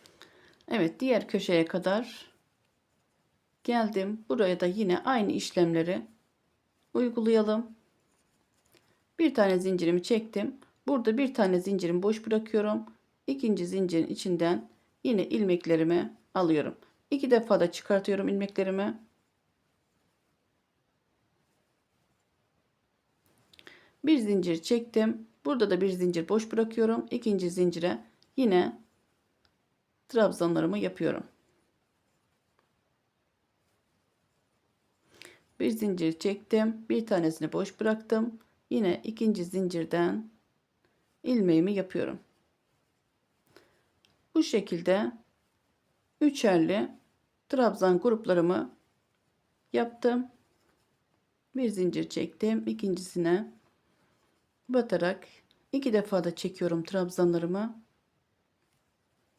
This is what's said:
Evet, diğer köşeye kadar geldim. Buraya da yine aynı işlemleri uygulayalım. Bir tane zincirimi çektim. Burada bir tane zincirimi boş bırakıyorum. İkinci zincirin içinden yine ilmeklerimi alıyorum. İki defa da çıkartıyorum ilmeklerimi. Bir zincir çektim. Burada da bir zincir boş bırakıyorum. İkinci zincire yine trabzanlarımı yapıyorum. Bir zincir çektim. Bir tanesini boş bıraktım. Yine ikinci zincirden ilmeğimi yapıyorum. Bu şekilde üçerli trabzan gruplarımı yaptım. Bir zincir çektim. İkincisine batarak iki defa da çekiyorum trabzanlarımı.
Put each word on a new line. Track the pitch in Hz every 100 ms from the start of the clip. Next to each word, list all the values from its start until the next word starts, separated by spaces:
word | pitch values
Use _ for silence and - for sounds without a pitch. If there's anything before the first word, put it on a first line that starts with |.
| - - - _ _ _ -
Evet, | 226 165 -
diğer | 262 220 -
köşeye | 202 190 170 165
kadar | 180 185 208 254 - - _ _ _ _ _ _ _ _ _ _ _ _ _
geldim. | - 240 220 196 196 220 -
Buraya | 240 185 180
da | 180
yine | 202 196 180
aynı | 262 254 202
işlemleri | 196 - 185 170 165 165 208 - _ _ _ _ _ _ _ _
uygulayalım. | 233 247 233 220 226 214 220 240 - _ _ _ _ _ _ _ _ _ _ _ _ _ -
Bir | 320
tane | 254 196 180
zincirimi | 190 180 170 175
çektim. | 175 226 220 202 202 - - _ -
Burada | 277 220 226
bir | 269
tane | 254 190 180
zincirimi | 190 196 170 180
boş | 208 220 226
bırakıyorum. | 220 220 220 208 220 - - _ _ -
İkinci | 135 226 190 175
zincirin | 190 180 165 -
içinden | 208 196 170 170 196 - _ _ _
yine | 262 208 -
ilmeklerimi | 226 196 175 170 165 160 175 214 - _
alıyorum. | 190 170 151 135 - - _ -
İki | 277 277
defa | 233 226 190
da | 175
çıkartıyorum | - - 196 202 196 196
ilmeklerimi. | 196 202 - 190 190 208 226 - _ _ _ _ _ _ _ _ _ _ _ _ _ _ _ _ _ _ _ _ _ _ _ _ _ _ _ _ _ _ _ _ _ _ _ _ _ _ _ _ _ _ _ _ _ - - _ _
Bir | 294 294
zincir | 208 202 180 165
çektim. | - 240 233 220 220 220 - _ 277
Burada | 262 196
da | 185
bir | 190
zincir | 180 180 170 170
boş | 214 220
bırakıyorum. | 220 220 226 220 233 -
İkinci | 247 226 190 180
zincire | 180 180 170 175 220 - _ _ -
yine | 240 - - - - _ _ _ _ _ _ _ _ _ _ _ _
trabzanlarımı | 233 196 - 170 165 165 208
yapıyorum. | 185 - 160 - - _ _ _ _ _ _ _ _ _ _ _ _ _ _ _ _ _ _ _ _ _ _ _ _ _ _ _ _ _ _ _ _ _ _ _ _ _ _ - - - _ -
Bir | 247
zincir | 220 208 180 160 160
çektim. | 202 202 - 220 220 220 -
Bir | 226 220
tanesini | 185 160 160 151
boş | 165 190 -
bıraktım. | 214 220 - 220 233 - _ _ -
Yine | 240 190 -
ikinci | - 220 220 202 175
zincirden | 185 180 170 160 170 175 208 220 _ _ _ _ _ _ _ _ _
ilmeğimi | - 247 185 160 185
yapıyorum. | 196 185 170 - - _ _ _ _ _ _ _ _ _ _ _ _ _ - _ _ _ _ _ _ _ 320
Bu |
şekilde | 311 214 196 170 175 196 233 - _ _ _ _ _ _ _ _ _ -
üçerli | 294 277 214 175 160 202 - - _ _ _ _ -
trabzan | 262 226 196 190 180
gruplarımı | 240 220 220 175 170 196 - - _ _ _ _ _ _ _ _ _
yaptım. | 233 233 233 240 247 254 _ _ _ _ _ _ _ _ _ _ _ _ 254
Bir | 240
zincir | 202 180 160 165
çektim. | - 170 - 214 220 220
İkincisine | 220 196 180 185 175 170 180 220 - _ _ _ _ _ _ _ _ _ _ -
batarak | 254 233 175 170 196 - - _ _ _
iki | 269 262
defa | 208 202 190
da | 170 170
çekiyorum | 180 185 175 170
trabzanlarımı. | 165 190 180 180 175 170 170 190 226 226 - _ _ _ _ _ _ _ _ _ _ _ _ _ _